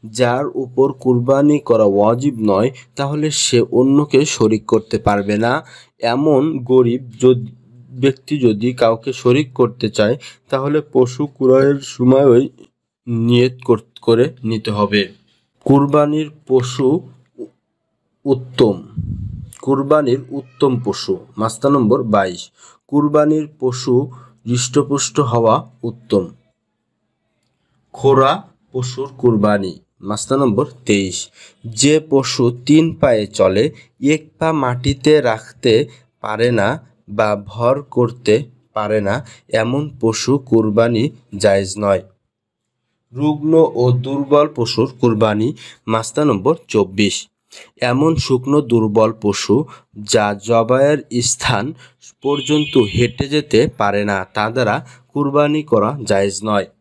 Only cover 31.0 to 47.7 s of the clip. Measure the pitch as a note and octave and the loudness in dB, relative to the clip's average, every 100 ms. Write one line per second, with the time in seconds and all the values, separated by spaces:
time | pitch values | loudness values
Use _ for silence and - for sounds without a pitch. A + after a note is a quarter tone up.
31 | G2 - - _ - _ A#2 A2 C#3 D#3 | -2 -8 -14 _ -20 _ -16 -2 2 2
32 | D#3 C3+ C3 - A#2+ A#2+ - D#3 E3 - | 2 -2 0 0 -2 -2 2 4 4 0
33 | C#3+ A2+ G2+ - F#2+ F#2+ C#3 - _ _ | 0 0 -2 0 2 2 0 -4 _ _
34 | C3+ D3+ D3+ _ D#3+ D#3 C3 B2 C3+ C3+ | -2 -2 -4 _ -2 -2 -2 -2 -4 0
35 | D3+ D3+ B2 A2+ - - B2+ A2 D3 - | 4 4 2 -4 -8 -4 2 2 0 -10
36 | _ _ A2 A2 A#2+ A2+ G2+ D#3 _ _ | _ _ -10 -2 0 0 0 -4 _ _
37 | _ G#2 G#2+ G#2 G2+ A2 A#2+ C3+ C#3+ - | _ -2 0 -2 -6 -2 0 0 -4 -2
38 | A#2+ - - G#2+ B2+ _ _ G#2+ G#2 G#2+ | -2 -2 0 0 0 _ _ -8 -2 -2
39 | G2 A#2 C#3 - _ A2 A2+ C3+ D3 - | -2 -4 -6 -20 _ -4 -2 -4 -6 -4
40 | A2+ A2 - C#3 C3 A2+ G#2+ G#2 A#2 A#2 | -2 -2 -2 -2 0 0 2 2 2 0
41 | C#3 - _ G2+ G#2 G2 F#2+ G2+ G2+ F#2+ | -4 -6 _ -2 2 2 -2 -4 -2 -2
42 | - _ _ _ _ _ _ _ _ _ | -4 _ _ _ _ _ _ _ _ _
43 | _ A#2+ D3+ D3 D3+ D#3+ D#3+ - B2 B2 | _ -6 -4 -2 0 2 2 2 0 0
44 | B2+ C#3 C#3 D3 D3+ D3+ A2+ - A#2 - | -2 -6 0 2 2 -2 -4 -2 -2 0
45 | B2 A2 A2 G#2 A2+ D#3+ - - - A2+ | 0 2 0 0 -4 -6 -16 -18 -4 -4
46 | A2+ - D3+ G#2 G2+ E3+ _ A2 F#2+ G2 | -4 -2 0 0 0 -2 _ -2 0 0
47 | G2+ - - _ _ - - | -2 -2 -12 _ _ -20 -20